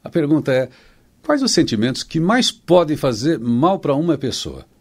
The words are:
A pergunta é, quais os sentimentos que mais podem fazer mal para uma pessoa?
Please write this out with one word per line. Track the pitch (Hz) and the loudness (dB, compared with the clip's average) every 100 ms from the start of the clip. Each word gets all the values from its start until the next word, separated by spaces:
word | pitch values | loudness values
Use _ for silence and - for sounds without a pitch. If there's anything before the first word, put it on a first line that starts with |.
A | - | -4
pergunta | 170 147 151 143 | -4 0 0 2
é, | 131 127 - _ _ _ _ | -2 -2 -10 _ _ _ _
quais | - 294 | -4 -2
os | 262 | 2
sentimentos | - 143 104 120 131 | 0 0 0 -2 -2
que | - 165 | -6 -2
mais | 170 247 - | 0 2 0
podem | - - 180 160 143 | -4 2 4 4 0
fazer | 139 107 139 151 | -2 0 -2 -2
mal | 120 120 170 190 | 0 2 2 2
para | - | 0
uma | 139 170 151 | 0 0 -2
pessoa? | 127 - 80 67 - _ | -4 -6 -10 -12 -18 _